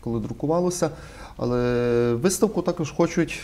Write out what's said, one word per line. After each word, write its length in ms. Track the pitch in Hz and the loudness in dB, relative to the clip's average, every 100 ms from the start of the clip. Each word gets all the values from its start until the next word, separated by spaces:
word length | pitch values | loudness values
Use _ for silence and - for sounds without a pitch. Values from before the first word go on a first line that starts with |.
коли 200 | - 117 | -2 -4
друкувалося. 680 | 107 117 143 165 180 175 160 156 - - - - | -4 -4 0 2 0 0 -2 -4 -16 -16 -16 -6
Але 760 | 120 123 123 120 120 120 120 | -2 0 2 2 4 4 4
виставку 480 | 120 156 190 208 - | 2 2 2 2 2
також 280 | 175 170 170 | -2 -2 -4
хочуть 500 | - 170 - 160 - | 2 2 2 -2 -2